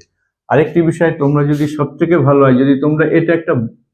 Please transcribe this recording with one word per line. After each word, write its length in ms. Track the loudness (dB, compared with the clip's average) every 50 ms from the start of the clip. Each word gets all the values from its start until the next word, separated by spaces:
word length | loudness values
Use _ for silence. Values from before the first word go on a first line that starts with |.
| -20 _ _ _ _ _ _ _ _ -2
আরেকটি 320 | 0 0 0 0 0 0 0 0
বিষয়, 240 | 0 0 -2 -2 -2 -2
তোমরা 200 | -2 0 0 0 0 0
যদি 160 | -2 -2 -2 -4 -4
সব 120 | -4 -6 -6 -4
থেকে 200 | -4 -2 0 0 2 2
ভালো 140 | 2 4 4 4
হয়, 120 | 4 4 2
যদি 120 | 2 2 0 0 0
তোমরা 200 | -2 0 0 0 0 0 0
এটা 140 | 0 0 -2 -2
একটা 140 | -2 -4 -4 -4 -4 -6 -8 _ _ _